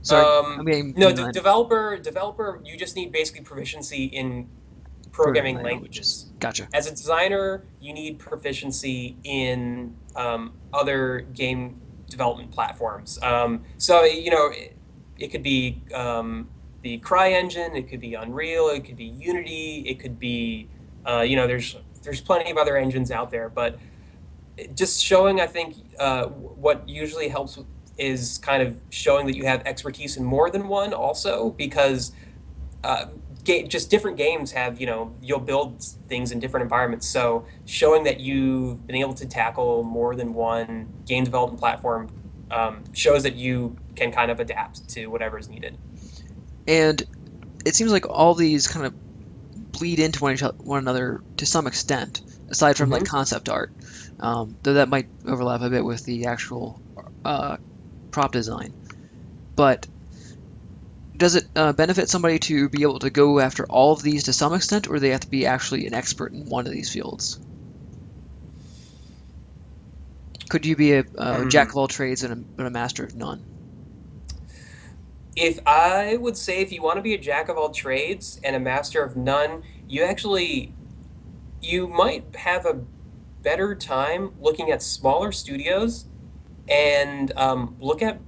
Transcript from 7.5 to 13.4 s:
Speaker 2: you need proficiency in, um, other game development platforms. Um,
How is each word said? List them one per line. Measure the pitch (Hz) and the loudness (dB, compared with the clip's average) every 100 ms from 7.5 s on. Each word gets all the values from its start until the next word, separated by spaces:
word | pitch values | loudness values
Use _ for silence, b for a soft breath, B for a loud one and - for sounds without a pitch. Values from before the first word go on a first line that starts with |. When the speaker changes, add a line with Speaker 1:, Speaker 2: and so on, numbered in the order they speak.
| 190 - - | -6 -12 -20
Speaker 2:
you | 139 | -16
need | 151 156 156 | -12 -12 -12
proficiency | - 147 143 135 139 131 139 127 123 - | -10 -8 -6 -6 -4 -4 -4 -6 -8 -12
in, | 139 135 131 123 120 120 120 - - 143 | -6 -2 0 -2 -4 -8 -10 -14 -14 -4
um, | 123 113 117 - - | -4 -4 -8 -16 -6
other | 143 143 135 131 127 123 | -2 0 2 0 -2 -8
game | 127 131 127 123 - - - - | -4 -2 -2 -6 -12 -20 -20 -14
development | - 123 120 120 | -2 -2 -2 -8
platforms. | - 113 - 117 104 104 - | -4 -4 -4 -6 -6 -6 -2
Um, | 127 120 | 0 2